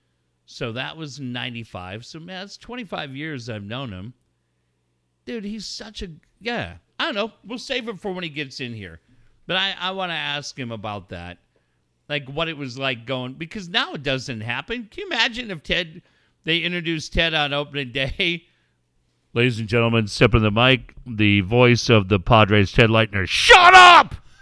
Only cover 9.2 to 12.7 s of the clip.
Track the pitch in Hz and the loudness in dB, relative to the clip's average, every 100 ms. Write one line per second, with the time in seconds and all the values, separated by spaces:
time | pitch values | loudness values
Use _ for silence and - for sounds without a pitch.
9.2 | _ _ - 185 196 175 185 190 180 156 | _ _ -6 -4 -4 -6 -8 -6 -6 -6
10.2 | 147 143 139 - 120 113 107 104 90 90 | -6 -8 -10 -12 -12 -10 -10 -10 -12 -14
11.2 | 87 87 _ _ _ _ _ _ - 147 | -14 -18 _ _ _ _ _ _ -10 -10
12.2 | 131 143 165 143 135 | -8 -6 -6 -6 -10